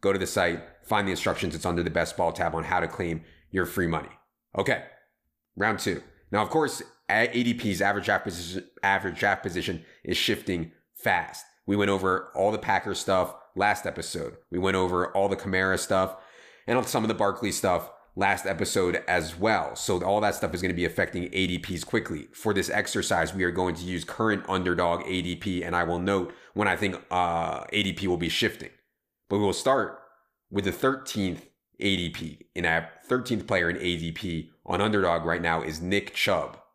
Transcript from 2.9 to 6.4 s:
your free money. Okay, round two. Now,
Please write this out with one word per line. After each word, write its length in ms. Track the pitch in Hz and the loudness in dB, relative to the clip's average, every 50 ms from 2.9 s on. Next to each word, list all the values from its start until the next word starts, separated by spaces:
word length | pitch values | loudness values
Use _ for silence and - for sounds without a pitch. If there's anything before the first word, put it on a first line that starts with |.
| - - 92 85 82 80 - - - - _ _ | -4 -4 -4 -4 -4 -4 -6 -12 -20 -20 _ _
your 160 | - 92 90 76 | -2 -2 -2 -2
free 180 | - 101 90 | 0 -2 0
money. 240 | 82 82 78 65 57 - - _ _ _ _ _ _ _ 95 | 0 0 -2 -4 -8 -16 -20 _ _ _ _ _ _ _ -2
Okay, 280 | 101 107 120 - - - - - _ _ _ _ _ _ _ _ _ _ _ | 0 0 0 -2 -4 -12 -20 -20 _ _ _ _ _ _ _ _ _ _ _
round 220 | - 98 110 107 95 | -2 0 0 0 0
two. 240 | - 104 87 73 - - _ _ _ _ | -2 -2 -4 -4 -6 -14 _ _ _ _
Now, 100 | - 104 | 0 0